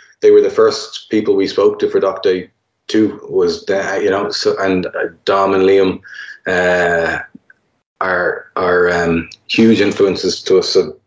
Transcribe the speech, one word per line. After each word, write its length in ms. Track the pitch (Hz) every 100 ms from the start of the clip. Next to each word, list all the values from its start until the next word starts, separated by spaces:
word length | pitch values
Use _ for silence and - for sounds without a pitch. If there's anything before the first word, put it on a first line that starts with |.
| _ _
they 100 | 107
were 100 | 104
the 80 | 101
first 580 | - 110 - - - -
people 240 | 110 104
we 120 | 98 95
spoke 300 | - 104 104
to 100 | 107
for 80 | 98
Doc 240 | 95 -
Day 280 | 101 92 - _ _ _ -
two 320 | 110 107 - -
was, 360 | 92 87 82
the, 360 | - 98 95 98
you 80 | 101
know, 200 | 98 104
so, 240 | - 107 -
and, 260 | 98 92 87
uh, 40 | 92 90 -
Dom 280 | - 98 98
and 100 | 98
Liam, 360 | 95 98 92 92 - - - - -
uh, 720 | 90 90 90 85 85 80 78 - - _ _ _ _ _ _
are, 460 | 92 92 87 - - -
are, 340 | 92 90 87
um, 380 | 87 85 82 - - -
huge 320 | - 113 104
influences 640 | 101 95 98 85 92 -
to 160 | - 92
us. 100 | -
So 280 | 95 87 -